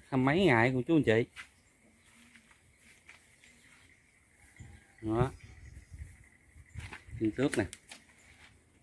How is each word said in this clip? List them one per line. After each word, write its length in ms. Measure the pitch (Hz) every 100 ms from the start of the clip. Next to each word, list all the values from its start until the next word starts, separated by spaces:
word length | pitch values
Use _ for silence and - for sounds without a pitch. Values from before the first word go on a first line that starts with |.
| -
hai 120 | 131
mấy 240 | 131 165 180
ngày 260 | 117 123
của 100 | 131
chú 140 | 123 160
anh 80 |
chị. 220 | 120 113 - - - _ _ _ _ _ - - - - _ - _ _ - - - - _ _ - - - - - _ _ _ _ _ - - - - - -
Đó. 300 | 107 113 127 - - - - - - - - - - _ _ - - - - - - 117
Chân 120 | 110
trước 260 | 113 143 -
nè. 80 | 95 - - - - - - - - - _ _